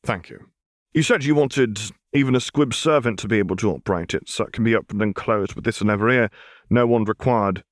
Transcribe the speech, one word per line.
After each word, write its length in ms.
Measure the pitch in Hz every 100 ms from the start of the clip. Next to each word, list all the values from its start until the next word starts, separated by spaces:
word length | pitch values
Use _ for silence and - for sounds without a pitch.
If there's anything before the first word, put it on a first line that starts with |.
"Thank 260 | - 101 -
you." 200 | - - _ _ _ _
"You 80 | 156
said 220 | 160 220
you 100 | 139
wanted 460 | 147 139 139 123 101 107 - _
even 220 | 143 131
a 60 | 127
squib 340 | - 143 139
servant 440 | - 156 151 120 98
to 80 | 95
be 100 | 110
able 180 | 92 92
to 140 | 107
operate 440 | 69 - 90 87
it, 140 | - -
so 160 | -
it 80 | 107
can 120 | -
be 100 | 113
opened 280 | 113 - 101
and 120 | 107
closed 400 | 98 - 110 95
with 100 | -
this 180 | - -
lever 260 | 104 101 110
here. 220 | 127 113 - - - _
No 180 | 120 120
one 180 | 120
required. 600 | 107 107 131 117 98 92 _